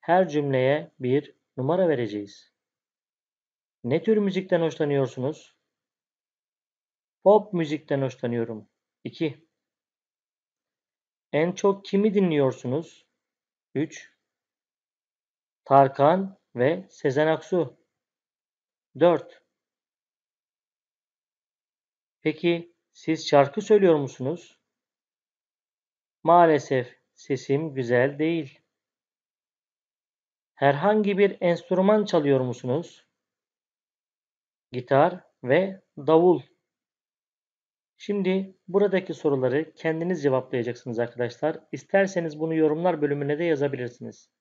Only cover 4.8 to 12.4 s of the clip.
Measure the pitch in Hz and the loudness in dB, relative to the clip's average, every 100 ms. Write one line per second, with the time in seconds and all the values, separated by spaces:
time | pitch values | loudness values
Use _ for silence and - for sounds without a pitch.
4.8 | 151 139 131 - 127 156 - _ _ _ | -2 0 -2 -4 -8 -8 -16 _ _ _
5.8 | _ _ _ _ _ _ _ _ _ _ | _ _ _ _ _ _ _ _ _ _
6.8 | _ _ _ _ 185 208 208 175 160 147 | _ _ _ _ 4 4 4 -4 -2 -6
7.8 | - 139 135 127 120 120 113 110 101 _ | -4 -2 -2 -4 -6 -4 -4 -8 -16 _
8.8 | _ _ 117 - 160 135 _ _ _ _ | _ _ -16 -6 -6 -6 _ _ _ _
9.8 | _ _ _ _ _ _ _ _ _ _ | _ _ _ _ _ _ _ _ _ _
10.8 | _ _ _ _ _ 151 165 180 202 196 | _ _ _ _ _ -2 -2 0 0 0
11.8 | - 196 214 196 185 151 | -2 0 2 2 2 2